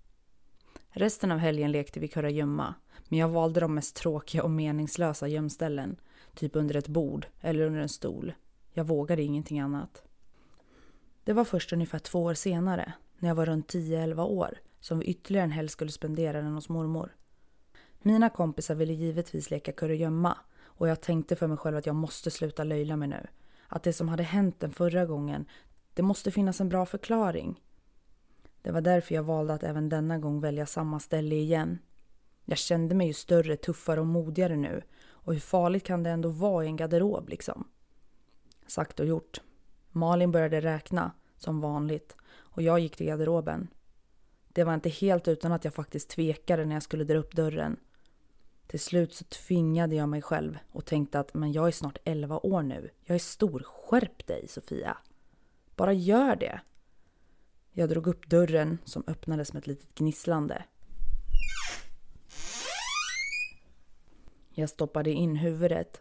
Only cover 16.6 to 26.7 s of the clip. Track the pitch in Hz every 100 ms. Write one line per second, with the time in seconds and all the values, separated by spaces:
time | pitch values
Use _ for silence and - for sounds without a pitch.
16.6 | - 165 160 160 - - - - - -
17.6 | _ - - - 208 220 226 - 165 147
18.6 | - 156 160 160 165 160 - 156 - 147
19.6 | - - 160 156 160 160 175 - - -
20.6 | - - 165 160 - 165 - 175 160 151
21.6 | 156 151 151 151 156 - 165 - 156 151
22.6 | 156 151 151 151 143 - - - - -
23.6 | - - 175 165 165 165 165 202 190 -
24.6 | 156 - 175 175 170 147 147 147 147 -
25.6 | - - _ - 190 196 202 202 190 180
26.6 | 185